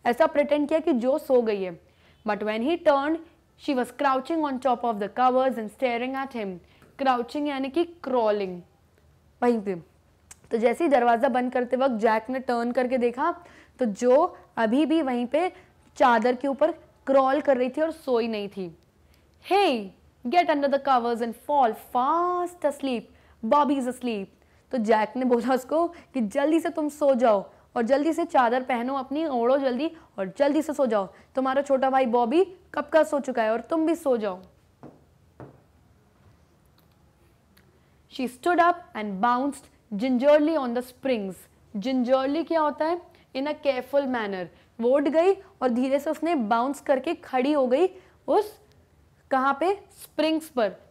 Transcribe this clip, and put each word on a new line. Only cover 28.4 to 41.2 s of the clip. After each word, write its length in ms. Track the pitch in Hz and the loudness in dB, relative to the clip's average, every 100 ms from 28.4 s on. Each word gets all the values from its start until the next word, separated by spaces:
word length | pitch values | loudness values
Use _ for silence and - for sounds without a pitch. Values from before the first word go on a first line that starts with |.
| 240 247 | 2 2
पहनो 320 | 254 247 240 | -2 -4 -4
अपनी, 300 | 277 254 277 320 | -6 -6 -6 -4
ओढ़ो 300 | 254 233 277 | 0 2 2
जल्दी 320 | 269 247 311 330 - - | 0 -2 -4 -8 -14 -10
और 140 | 190 - | -8 0
जल्दी 240 | 277 294 | 2 2
से 100 | 294 | 0
सो 140 | 294 262 | -2 0
जाओ, 220 | 214 185 - _ | 0 -2 -10 _
तुम्हारा 280 | - 262 262 | -4 -2 -2
छोटा 280 | 277 269 262 | 0 0 2
भाई 160 | 262 262 | 2 2
बॉबी 380 | 240 240 320 381 - _ | 2 2 2 0 -2 _
कब 140 | - - | -8 0
का 140 | 320 | 2
सो 180 | 302 294 | 2 0
चुका 220 | - 240 | -2 -2
है 100 | 220 | -2
और 80 | 226 | -2
तुम 260 | 233 320 320 | -2 -2 0
भी 80 | |
सो 220 | 320 277 240 | 0 0 -2
जाओ।" 240 | 208 185 185 _ _ _ - - _ _ _ - - - _ _ _ _ _ _ _ _ _ _ _ _ _ _ _ _ _ _ _ _ _ _ _ _ _ | -2 -8 -12 _ _ _ -20 -20 _ _ _ -20 -20 -20 _ _ _ _ _ _ _ _ _ _ _ _ _ _ _ _ _ _ _ _ _ _ _ _ _
She 160 | - 247 | -8 -8
stood 320 | - 349 349 | -4 0 2
up 160 | 339 349 - 220 | 2 0 -6 -10
and 240 | 214 185 | -8 -2
bounced 480 | 233 247 285 - - _ _ | 0 0 -2 -6 -14 _ _
gingerly 600 | 202 254 247 277 302 302 320 | -6 -2 2 4 4 4 0
on 200 | 254 240 | -2 -4
the 80 | 254 | -8
springs। 480 | - 269 240 | -8 -4 -2